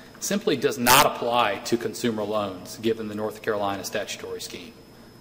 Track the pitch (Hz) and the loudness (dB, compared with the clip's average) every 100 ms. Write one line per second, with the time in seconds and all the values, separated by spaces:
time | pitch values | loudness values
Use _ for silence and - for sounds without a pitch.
0 | - - - 202 202 143 135 123 120 131 | -20 -10 -4 0 0 2 0 2 6 8
1 | 147 - 120 120 110 98 - 117 113 - | 8 4 0 2 2 0 0 -2 -2 -2
2 | 120 107 104 107 101 92 92 - 113 113 | -2 -2 -2 -2 -2 -6 -14 -4 -2 0
3 | 107 104 107 - - 104 101 98 90 107 | -4 -4 -6 -4 -4 -2 -2 -4 -6 -6
4 | 98 - 95 92 - - 87 - - - | -6 -8 -10 -10 -10 -12 -14 -18 -20 -20
5 | - - | -20 -20